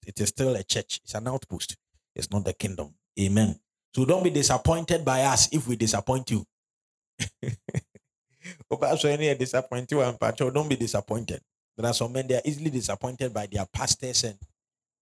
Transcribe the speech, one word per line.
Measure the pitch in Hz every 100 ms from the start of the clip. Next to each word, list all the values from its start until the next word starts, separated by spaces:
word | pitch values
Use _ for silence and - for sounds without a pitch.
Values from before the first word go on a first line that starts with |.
| -
it | -
is | 104
still | - 131
a | 110
church. | 95 113 - -
It's | -
an | 107 117
outpost. | 131 - 85 - - _ _ _
It's | - -
not | 104
the | 95
kingdom. | - 95 92 73 _ _ -
Amen. | 98 104 107 - _ _ _
So | -
don't | 131 185
be | 185
disappointed | 147 135 127 - 165 160 170
by | 143 131
us | 135 123 -
if | 151 120
we | 117
disappoint | 110 104 - 131 127
you. | 110 - _ _ _ _ _ _ - - -
<laughs> | - - - - - - _ _ _ _ 180 180 -
Don't | 135 143 151 147 147 151 131 131 127 127 123 123 147 123 120 113 - 127 143 151
be | 127
disappointed. | 117 101 - 110 113 80 _ _ _ -
There | 117
are |
some | - 120
men, | 131 131
they |
are | 127
easily | 151 147 156
disappointed | 127 101 98 127 127 127
by | 107 101
their | 101 95
pastors | - 127 - 127 123
and, | 117 98 - _ _ _ _ _